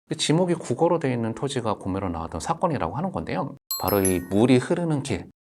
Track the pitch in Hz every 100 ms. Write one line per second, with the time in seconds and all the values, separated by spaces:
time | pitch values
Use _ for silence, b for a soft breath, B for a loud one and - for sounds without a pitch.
0 | - - - 156 180 165 - 120 165 170
1 | 135 120 113 117 139 127 113 98 98 92
2 | 98 82 82 85 - 165 180 127 85 113
3 | 185 - - 180 147 - - - 92 101
4 | 95 90 - 98 123 127 - 175 170 147
5 | - 87 - _